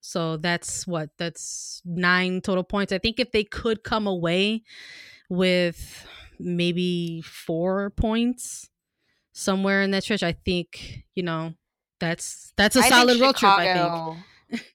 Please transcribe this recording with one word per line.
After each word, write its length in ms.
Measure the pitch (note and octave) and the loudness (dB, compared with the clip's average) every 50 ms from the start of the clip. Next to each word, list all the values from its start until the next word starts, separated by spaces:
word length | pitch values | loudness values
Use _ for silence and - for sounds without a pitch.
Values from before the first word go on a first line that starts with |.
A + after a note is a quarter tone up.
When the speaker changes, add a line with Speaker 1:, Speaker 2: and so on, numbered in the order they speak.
Speaker 1:
So 360 | - - - F#3 E3 D#3+ D#3+ | -12 -8 -6 -4 -4 -4 -4
that's 500 | D#3 D#3 F3 F3 E3+ - - - - - | -4 -2 -2 -2 -4 -4 -8 -10 -8 -6
what, 220 | F#3 F3 D#3+ D#3 D3 _ - | -4 -4 -4 -6 -6 _ -8
that's 640 | F3 E3+ D#3 - - - - - - - - - - | -8 -8 -8 -10 -12 -12 -12 -12 -12 -14 -14 -14 -10
nine 560 | F3 E3+ F3+ F3+ F3 F3+ F3+ F#3 F#3 F#3 F#3 | -8 -4 0 2 4 4 4 2 0 -2 -2
total 220 | - - F#3 F#3 F3+ | -2 0 0 0 0
points. 280 | - - G3+ G3 - G3 | 0 -2 -2 0 0 -2
I 40 | |
think 220 | F3+ - A3+ A3 - | -2 -2 -2 0 -2
if 120 | B3 - | -2 0
they 120 | - G#3+ G#3 | 0 -2 -2
could 400 | - - - - A#3 A3 G#3+ - | -2 -6 -6 -4 -2 -4 -4 -4
come 240 | - A#3 A3 G#3+ | -4 -2 -2 0
away 560 | G3+ F#3+ F3+ E3+ E3 E3+ F#3 G3 G#3 A3 A3 - _ - - - - - - - - - - _ - | -2 -2 0 0 0 2 2 2 0 0 -4 -6 _ -20 -20 -20 -20 -20 -20 -20 -20 -20 -18 _ -4
with 800 | F#3 F3 F#3 F#3 F3+ F3+ F3+ F3 E3 - - - - - - - - - - - _ - | 0 2 2 4 4 2 2 0 -2 -6 -12 -18 -18 -20 -20 -20 -20 -20 -20 -20 _ -10
maybe 840 | - F3+ F3 F3 F3 F3 F3 F3 F3+ F3+ F3 F3 E3+ E3+ E3 E3 | -6 -4 -2 0 0 0 0 0 0 0 0 -2 -2 -4 -6 -10
four 680 | D#3+ - - - - - E3 E3 F3 F#3 F#3 G3 G3+ G3+ | -12 -14 -18 -12 -8 -4 -4 -2 0 0 -2 -2 -4 -4
points 800 | - - - A3 A3 A#3 A#3 B3 B3 - - - - - - - _ _ _ _ _ _ _ _ _ _ _ _ - | -2 -2 -2 0 0 0 0 -2 -2 -6 -10 -14 -14 -16 -18 -20 _ _ _ _ _ _ _ _ _ _ _ _ -16
somewhere 480 | - - G3+ F#3+ F#3+ F#3+ G3 G3 G3 | -6 -4 -2 -2 0 0 2 2 2
in 100 | G3 G3 | 2 0
that 120 | G3 F#3+ - | 0 -2 -2
stretch, 200 | - A3 G3 F#3+ | -2 -2 -2 -2
I 100 | E3+ E3 | -2 -4
think, 720 | - - F#3+ F3+ F3 E3+ - - - - - - - - _ - | -4 -4 -4 -2 -2 -4 -8 -12 -16 -16 -14 -14 -16 -16 _ -8
you 80 | F#3+ F3 | -4 -4
know, 300 | E3+ E3 D#3+ D#3+ E3 D#3+ _ _ _ _ _ _ _ _ - | -2 -2 -4 -4 -8 -10 _ _ _ _ _ _ _ _ -6
that's, 540 | F3 E3 E3+ - - - - - - - _ | -4 -4 -4 -4 -8 -12 -14 -14 -18 -6 _
that's 180 | - G3+ G#3+ - | 2 2 4 6
a 40 | B3+ | 6
Speaker 2:
I 20 | A3+ | 6
think 100 | B3+ C4 | 8 8
Speaker 1:
solid 260 | B3 B3 B3 B3 A#3 | 8 8 6 6 6
road 160 | B3+ C4+ C4 | 4 4 4
trip, 160 | - - G3 | 4 6 6
I 120 | G3 F#3+ F3 | 6 6 4
think. 120 | F#3 F3+ | 4 2
Speaker 2:
Chicago, 400 | F3+ F3 F3 E3+ E3 E3 D#3+ D#3+ E3+ F#3 - _ _ _ - B3+ A3+ - - | 2 2 0 0 -4 -6 -8 -10 -10 -14 -20 _ _ _ -10 -10 -10 -10 -14